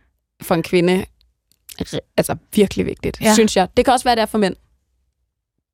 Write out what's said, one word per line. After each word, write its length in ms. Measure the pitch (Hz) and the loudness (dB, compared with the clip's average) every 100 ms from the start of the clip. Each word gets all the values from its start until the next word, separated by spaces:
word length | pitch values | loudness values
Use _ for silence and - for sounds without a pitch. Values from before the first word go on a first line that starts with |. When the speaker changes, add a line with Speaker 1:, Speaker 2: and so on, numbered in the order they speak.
| _ _ _ - | _ _ _ -12
Speaker 1:
for 120 | - | -2
en 80 | 175 | -2
kvinde, 420 | - 180 175 185 - _ _ _ _ _ - - | 0 2 2 0 -2 _ _ _ _ _ -18 -12
re-, 160 | - - - - | -10 -10 -8 -4
altså, 200 | - 156 _ | -4 -4 _
virkelig 320 | 214 196 196 180 | 0 0 0 -6
vigtigt, 340 | - - - | -6 -8 -2
Speaker 2:
Ja. 140 | 220 | 2
Speaker 1:
synes 220 | 214 220 196 | 4 4 2
jeg. 120 | 180 - | 0 0
Det 80 | |
kan 100 | 247 | 2
også 100 | 254 | 2
være, 100 | 254 226 | 2 0
det 60 | |
er 40 | 214 | 0
for 120 | 220 | 0
mænd. 180 | 196 - _ _ _ _ _ _ _ _ _ _ _ | -2 -4 _ _ _ _ _ _ _ _ _ _ _